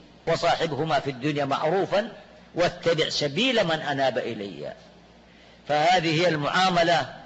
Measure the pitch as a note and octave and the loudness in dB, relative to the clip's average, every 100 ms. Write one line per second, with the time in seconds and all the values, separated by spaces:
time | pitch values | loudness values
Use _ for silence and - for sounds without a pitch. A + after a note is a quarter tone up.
0 | - - - E3 E3+ C#3+ E3 C3 D#3+ C#3+ | -20 -8 -2 0 2 2 0 -2 0 0
1 | B2 B2+ C#3+ D3 C#3 C3+ D#3 F#3+ F3 F#3 | -2 -4 -2 -2 0 0 0 0 0 0
2 | A3 - - - - - E3+ - G3+ E3 | -2 -8 -20 -20 -10 -2 -2 0 0 0
3 | D3+ - D3 C#3 C4 A3+ F3+ D#3 C#3 C#3 | 0 -2 -2 0 0 2 0 0 -2 0
4 | C3 A#2+ G#2+ A2 G2+ D2 C#2 - - - | 0 0 -4 -6 -8 -10 -12 -14 -18 -20
5 | - - - - - - - D3 D#3+ F#3 | -20 -20 -20 -20 -20 -14 -2 2 4 4
6 | E3 D#3 F3+ D#3 C#3+ F3+ F#3+ F3 E3+ D#3+ | 2 2 2 2 0 2 2 4 4 2
7 | C3 - | 0 -8